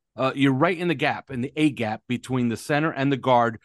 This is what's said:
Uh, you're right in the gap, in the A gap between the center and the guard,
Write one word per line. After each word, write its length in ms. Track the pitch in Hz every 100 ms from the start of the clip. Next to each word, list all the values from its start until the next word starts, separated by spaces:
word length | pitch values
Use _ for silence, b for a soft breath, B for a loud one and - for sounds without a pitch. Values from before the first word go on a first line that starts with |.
| _ -
Uh, 160 | 131
you're 180 | 131 139
right 260 | 131 165 170
in 100 | 180
the 60 |
gap, 360 | 139 147 107 -
in 120 | 135
the 100 | 127 -
A 120 | 156
gap 300 | 117 110 110 -
between 400 | 120 - 131 120
the 80 | 110
center 340 | - 147 160
and 220 | 139 139
the 60 | 139
guard, 400 | 120 123 117 113